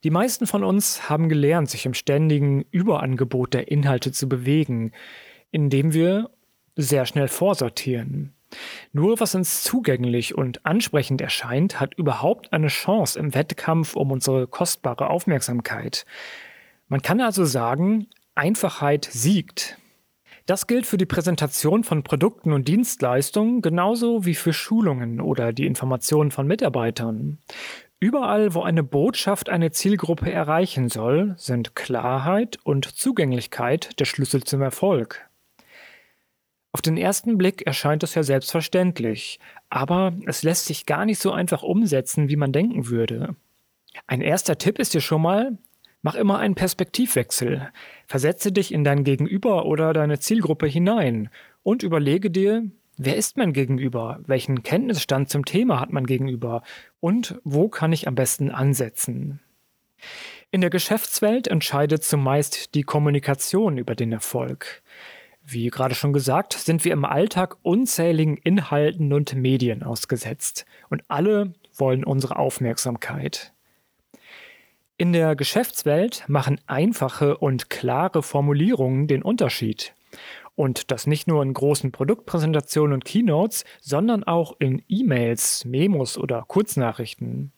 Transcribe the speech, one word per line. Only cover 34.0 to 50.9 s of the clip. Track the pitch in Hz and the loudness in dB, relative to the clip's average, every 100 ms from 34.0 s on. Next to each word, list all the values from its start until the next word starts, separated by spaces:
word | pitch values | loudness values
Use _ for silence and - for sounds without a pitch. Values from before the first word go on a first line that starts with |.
Schlüssel | 135 - 135 139 | -2 -2 0 -2
zum | - 139 | 0 -2
Erfolg. | 135 - 190 160 113 - - _ _ _ _ - - - _ _ _ _ _ _ _ | -2 0 2 2 -2 -10 -18 _ _ _ _ -20 -20 -20 _ _ _ _ _ _ _
Auf | - | -6
den | - 160 | -2 0
ersten | 180 196 - 220 | 0 0 0 2
Blick | 185 196 - | 2 0 -4
erscheint | 135 147 151 | -2 0 0
es | 165 | 0
ja | 165 | -2
selbstverständlich, | 143 135 - 165 156 185 180 175 113 104 - - - - _ | 2 0 0 -4 0 0 0 0 -2 -4 -8 -14 -18 -20 _
aber | 127 135 175 190 175 208 | -4 0 2 0 -2 -6
es | - | -2
lässt | 156 175 - | 0 0 -2
sich | 151 | -8
gar | - 151 208 | -4 -2 0
nicht | 208 | 0
so | 190 | -2
einfach | - 180 156 | -2 -2 -2
umsetzen, | - 180 220 139 127 - 147 | 0 2 2 2 0 0 2
wie | 147 | 2
man | 139 | 2
denken | 139 214 233 117 | 2 0 0 -2
würde. | 117 113 117 151 165 _ _ _ _ _ - - | 0 0 -2 -6 -10 _ _ _ _ _ -20 -6
Ein | 127 | -2
erster | 143 180 - 156 | 0 0 0 0
Tipp | 175 214 | 0 0
ist | 247 | 0
hier | 160 | 0
schon | - 160 | 0 2
mal, | 165 196 262 220 _ _ _ _ | 2 2 0 -4 _ _ _ _
mach | 151 - | -6 0
immer | 208 196 | 2 2
einen | 208 | 0
Perspektivwechsel. | 185 185 - 180 - 254 - 120 - 123 135 135 - - - _ | 0 -2 -2 -4 0 0 0 0 -2 -2 -2 -6 -14 -20 -20 _
Versetze | 135 139 - 208 | 0 0 0 0
dich | 196 190 | 0 0
in | 156 | 2
dein | 143 143 | 2 4
Gegenüber | 139 135 147 190 240 190 | 2 2 0 0 2 2
oder | - 151 160 | 2 2 2
deine | 156 151 147 | 2 2 0
Zielgruppe | - 226 180 151 156 | 0 0 2 0 0
hinein | 143 180 | 2 2